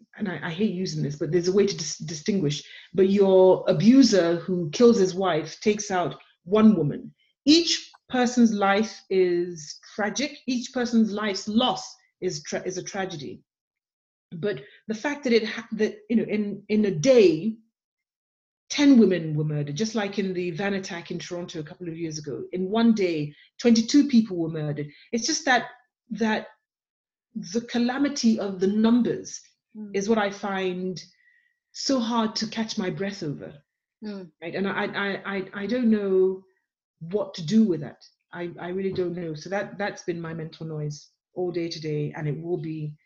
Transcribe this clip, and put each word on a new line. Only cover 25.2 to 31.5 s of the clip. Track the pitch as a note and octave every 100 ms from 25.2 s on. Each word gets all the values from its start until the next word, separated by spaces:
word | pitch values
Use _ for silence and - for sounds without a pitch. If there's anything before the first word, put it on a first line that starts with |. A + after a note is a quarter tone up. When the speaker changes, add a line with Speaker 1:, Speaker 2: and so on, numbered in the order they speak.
| A#3
Speaker 1:
just | D4 C#4
that, | B3 - - _ _ -
that | F#3+ A3 G#3 - _ _ _ _ _ _ _ _
the | A3 E3+ A3+
calamity | - A#3+ A#3+ C4 C#4+ C#4+ A3+ A3
of | G3+ F#3
the | F#3+
numbers | G#3+ A3+ B3 F#3 A#2+ - - - _ _ G#3+
Speaker 2:
Mm. | G#3
Speaker 1:
is | G3 G3+
what | G#3+
I | G3+
find | G3 G3+ F#3+ F#3 F3+ F#3 F3 - _ _ _ _